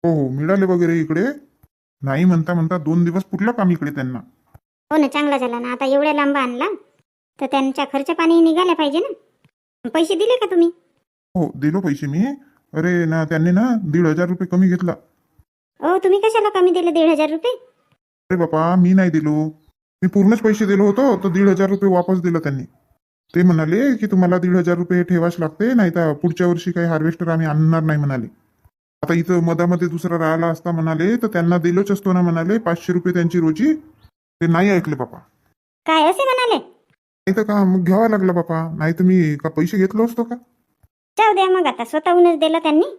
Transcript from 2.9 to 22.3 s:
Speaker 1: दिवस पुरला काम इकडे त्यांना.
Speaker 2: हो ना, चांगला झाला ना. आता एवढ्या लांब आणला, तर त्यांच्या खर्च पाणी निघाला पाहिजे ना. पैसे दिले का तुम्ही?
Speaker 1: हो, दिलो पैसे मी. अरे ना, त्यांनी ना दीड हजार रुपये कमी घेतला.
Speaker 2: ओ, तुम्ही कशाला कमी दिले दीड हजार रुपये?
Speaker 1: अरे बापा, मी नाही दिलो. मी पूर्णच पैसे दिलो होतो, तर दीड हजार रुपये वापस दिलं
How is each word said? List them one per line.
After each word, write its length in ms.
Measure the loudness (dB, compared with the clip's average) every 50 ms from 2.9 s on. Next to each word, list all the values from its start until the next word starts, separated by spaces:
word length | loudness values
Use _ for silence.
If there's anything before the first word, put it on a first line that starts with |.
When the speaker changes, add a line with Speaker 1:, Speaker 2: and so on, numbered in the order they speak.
| 0 0 0
Speaker 1:
दिवस 200 | 0 -2 -4 -6
पुरला 280 | _ -6 -4 -2 -2
काम 180 | -2 0 0 0
इकडे 200 | 0 0 -4 -8
त्यांना. 280 | -6 -6 -8 -8 -8 -12 -14 _ _ _ _ _ _ -20 _ _ _ _ _ _
Speaker 2:
हो 60 | 0
ना, 120 | 0 0 0
चांगला 300 | -2 -4 -2 -2 -2 -2
झाला 200 | -4 -4 -6 -6
ना. 100 | -8 -8
आता 160 | -6 -6 -2
एवढ्या 280 | 0 0 0 0 0
लांब 240 | 0 0 -2 -2 -2
आणला, 280 | -2 -4 -4 -6 -6 -6 -6 -6 -10 _ _ _ _ _ _ _ _ _ _ _ -10
तर 60 | -8
त्यांच्या 380 | -4 -2 -2 -2 -2 -4 -4 -6
खर्च 220 | -4 -4 -6 -4
पाणी 340 | -4 -2 0 0 2 4 4
निघाला 340 | 4 4 4 2 0 0 0
पाहिजे 240 | 0 -2 -2 -2 -2
ना. 100 | -4 -4 -8 _ _ _ _ _ _ _ _ _ _ _ _ _ _ -4
पैसे 260 | -2 -2 0 0 0
दिले 220 | -2 0 0 0
का 100 | 0 -2 0
तुम्ही? 180 | 2 2 2 2 0 _ _ _ _ _ _ _ _ _ _ _ _
Speaker 1:
हो, 160 | -2 -2 -2 -4
दिलो 260 | -2 -2 0 0 0
पैसे 260 | -2 -2 -4 -4 -6
मी. 200 | -4 -2 -2 -2 -2 -4 -8 _ _ _ _ _ _ -6
अरे 300 | -4 -2 0 0 0 0
ना, 200 | 0 0 -2 -2
त्यांनी 260 | -2 0 0 2 2
ना 180 | 2 2 2 2 0 -2
दीड 240 | -2 -2 0 2 2
हजार 220 | 2 2 0 -2 -2
रुपये 180 | -2 -4 -4
कमी 220 | -2 2 2 2 2
घेतला. 260 | 2 0 -2 -4 -6 -8 _ _ _ _ _ _ _ _ _ _ _ _ _ _ _ _
Speaker 2:
ओ, 180 | -2 0 0 0
तुम्ही 220 | 2 2 2 2
कशाला 280 | 2 0 0 2 0 0
कमी 220 | 2 2 2 2
दिले 200 | 2 2 0 0
दीड 200 | 2 2 2 2
हजार 200 | 2 2 0 -2
रुपये? 220 | -2 -4 -4 -4 -4 -4 -10 _ _ _ _ _ _ _ _ _ _ _ _ _
Speaker 1:
अरे 60 | -2
बापा, 400 | 0 0 0 0 0 0 2 4
मी 160 | 4 4 6
नाही 180 | 4 4 4 4
दिलो. 220 | 2 0 0 0 -2 -2 -2 -4 -8 _ _ _ _ _ _ _ _ _
मी 40 | -4
पूर्णच 340 | 0 2 4 4 4 2 2
पैसे 260 | 2 0 0 0 0
दिलो 200 | 0 2 2 2
होतो, 300 | 2 2 2 2 2 0
तर 120 | 0 -2 -2
दीड 200 | 0 2 2 2
हजार 200 | 2 2 0 0
रुपये 220 | 0 0 0 2
वापस 280 | 2 2 0 0 -2 0
दिलं 200 | 0 -2